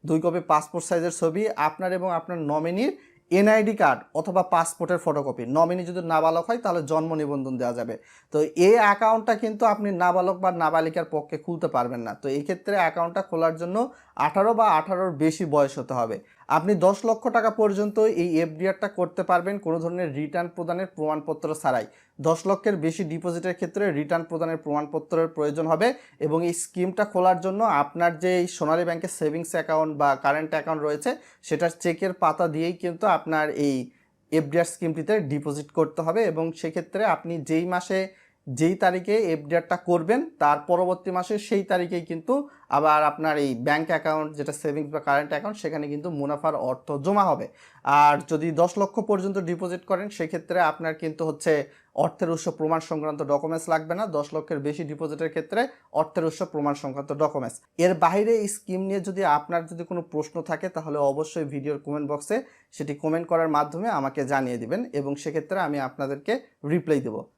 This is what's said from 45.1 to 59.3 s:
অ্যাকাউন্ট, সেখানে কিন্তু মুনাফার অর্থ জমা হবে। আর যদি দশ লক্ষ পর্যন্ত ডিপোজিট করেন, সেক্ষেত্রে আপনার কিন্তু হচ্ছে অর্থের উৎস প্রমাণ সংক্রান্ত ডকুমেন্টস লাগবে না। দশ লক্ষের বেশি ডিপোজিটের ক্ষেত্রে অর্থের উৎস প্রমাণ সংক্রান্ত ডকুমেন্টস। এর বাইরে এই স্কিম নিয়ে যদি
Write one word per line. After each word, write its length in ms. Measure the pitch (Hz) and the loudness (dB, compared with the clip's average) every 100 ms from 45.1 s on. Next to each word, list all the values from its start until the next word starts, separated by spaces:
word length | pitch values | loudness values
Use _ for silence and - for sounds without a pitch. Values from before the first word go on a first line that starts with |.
| 139 147 | 0 2
অ্যাকাউন্ট, 240 | 147 202 214 | -4 -4 -6
সেখানে 240 | 165 156 147 | -6 -6 -6
কিন্তু 160 | 147 170 151 | -6 -6 -6
মুনাফার 360 | 139 147 156 151 123 | -4 -2 -2 -2 -4
অর্থ 180 | 131 - 143 | -6 -6 -4
জমা 200 | 143 202 190 | 0 2 4
হবে। 160 | 135 - - - - | 2 -2 -14 -20 -8
আর 300 | - 143 147 143 139 | 2 6 8 6 0
যদি 180 | 160 165 156 | -2 -2 2
দশ 120 | 175 190 | 2 2
লক্ষ 160 | 196 233 214 | -2 -2 0
পর্যন্ত 260 | 202 190 196 170 | 0 0 -4 -4
ডিপোজিট 320 | 170 180 180 - | -4 -4 -6 -2
করেন, 160 | 185 208 208 | -4 -4 -6
সেক্ষেত্রে 400 | 160 170 160 175 165 | -4 -6 -2 2 2
আপনার 240 | 156 165 156 | 2 -4 -4
কিন্তু 200 | 160 156 160 | -6 -4 -4
হচ্ছে 240 | 151 - 151 143 _ _ - | -2 2 2 0 _ _ 0
অর্থের 240 | 156 - 170 | 0 0 -2
উৎস 120 | 165 - 160 | -2 -4 -2
প্রমাণ 220 | 156 160 160 | 0 0 -2
সংক্রান্ত 300 | 160 156 147 143 | -6 -4 -6 0
ডকুমেন্টস 340 | 143 160 160 160 | 0 0 -6 -2
লাগবে 220 | 160 156 170 | -2 -2 -6
না। 60 | 214 151 | -2 -4
দশ 100 | 147 | -4
লক্ষের 260 | 156 151 156 139 | -6 -6 -4 -4
বেশি 160 | 147 156 | -6 -8
ডিপোজিটের 400 | 147 160 147 160 | -6 -8 -4 -4
ক্ষেত্রে 260 | 156 156 202 262 - _ - | -4 -4 -2 -2 -6 _ -2
অর্থের 240 | 156 - 160 | -2 0 -2
উৎস 120 | 156 180 | -4 -6
প্রমাণ 220 | 151 147 143 | -2 -2 -2
সংক্রান্ত 280 | 143 135 139 143 | -6 -8 -8 0
ডকুমেন্টস। 340 | 151 147 127 - _ - | 0 0 -6 -10 _ 2
এর 80 | 175 175 | 2 4
বাইরে 280 | 170 190 214 233 | 4 4 2 2
এই 60 | 202 | 0
স্কিম 260 | - - 185 190 | -6 -6 -6 -2
নিয়ে 120 | 196 185 | -4 -4
যদি 140 | 185 185 | -2 2